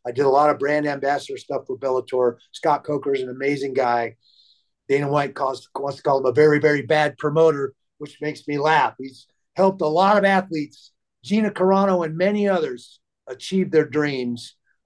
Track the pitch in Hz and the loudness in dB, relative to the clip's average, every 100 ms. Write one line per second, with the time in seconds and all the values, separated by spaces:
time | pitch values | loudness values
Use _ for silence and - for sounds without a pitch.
0 | 123 120 139 139 151 143 143 151 147 143 | -8 -2 2 4 4 2 0 -2 -2 -2
1 | 135 143 - 131 - 139 - 123 135 131 | -2 -2 -4 -12 -8 -8 -8 -8 -4 -4
2 | 123 127 123 117 _ - 165 143 - 147 | -2 0 0 -2 _ -6 -2 -2 -2 -6
3 | 143 135 127 131 139 143 139 127 123 120 | -4 -4 -4 -6 -4 -2 -4 -2 0 0
4 | 117 113 _ _ _ _ _ _ - 139 | -2 -8 _ _ _ _ _ _ -2 -2
5 | 143 147 143 - 135 131 - - 139 135 | 0 0 -2 -2 -4 -4 -10 -10 -8 -4
6 | - 135 131 120 151 147 151 147 123 156 | 0 2 2 4 6 6 4 2 0 0
7 | 147 - 151 151 160 143 135 - _ - | 0 -2 -2 4 4 2 -4 -8 _ -18
8 | 147 - 151 151 - 147 151 156 123 - | -18 -10 -8 -8 -6 -2 2 2 2 -2
9 | 135 135 _ _ _ - 190 190 156 160 | -14 -18 _ _ _ 0 0 0 -2 2
10 | 190 208 196 190 190 160 147 - - _ | 4 4 4 2 0 -6 -8 -12 -20 _
11 | _ _ - 208 214 202 190 190 196 185 | _ _ -4 0 0 0 2 4 4 0
12 | 160 160 185 208 202 185 151 123 - _ | -2 -2 0 0 0 0 -2 -6 -14 _
13 | _ _ - 131 - 190 180 160 147 147 | _ _ -18 -14 -4 -2 2 2 2 0
14 | 147 135 123 120 - - _ _ | -2 -2 -4 -6 -10 -20 _ _